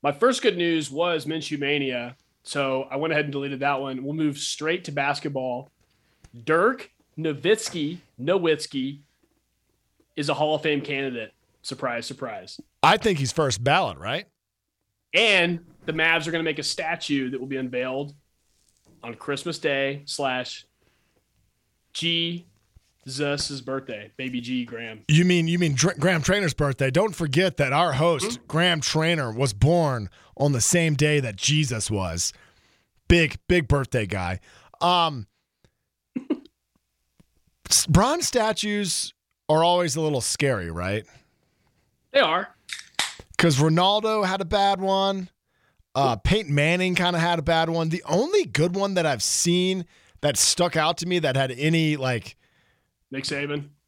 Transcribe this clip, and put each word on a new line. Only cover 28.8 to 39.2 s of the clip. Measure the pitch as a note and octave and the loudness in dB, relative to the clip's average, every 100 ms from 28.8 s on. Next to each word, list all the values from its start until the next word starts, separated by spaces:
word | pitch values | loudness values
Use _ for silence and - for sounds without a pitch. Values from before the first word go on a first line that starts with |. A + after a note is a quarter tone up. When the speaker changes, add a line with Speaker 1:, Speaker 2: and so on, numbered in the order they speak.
Speaker 2:
Trainor, | B2+ D#3 D#3+ E3+ B2+ | 0 0 2 0 -2
was | A2 C3+ | 0 0
born | G2+ C3+ F3 D#3 B2 G2+ - - - | 4 4 6 4 0 -4 -10 -20 0
on | D3 | 2
the | C3+ | 4
same | - F3 E3 C#3+ | 4 4 4 4
day | D3+ D3 | 4 2
that | B2+ G2 | 0 -2
Jesus | - D3+ D3 A#2 - | 0 2 2 -2 -2
was. | G#2 F#2 E2 - - - _ _ _ _ _ _ | -2 -2 -2 -4 -6 -20 _ _ _ _ _ _
Big, | F3 D#3+ - _ | 6 6 -2 _
big | F3+ C#3 | 2 4
birthday | D3 C3 B2 G#2 | 0 2 -2 -2
guy. | G2 F2 F#2 - - - - | -2 -2 -6 -8 -20 -20 -2
Um, | F3 F3+ E3 C#3 G#2+ _ _ _ _ _ _ _ _ - | 2 4 2 -2 -12 _ _ _ _ _ _ _ _ -12
<laughs> | - - - _ _ _ _ _ _ _ _ _ _ _ - | -6 -6 -6 _ _ _ _ _ _ _ _ _ _ _ 0
s-, | - - | 0 4
bronze | D#3+ A#3 E4 C#4+ | 4 4 2 0
statues | A#3 A3 G#3+ G#3 G#3 G3 - - _ | 0 0 0 -2 -2 -2 -4 -6 _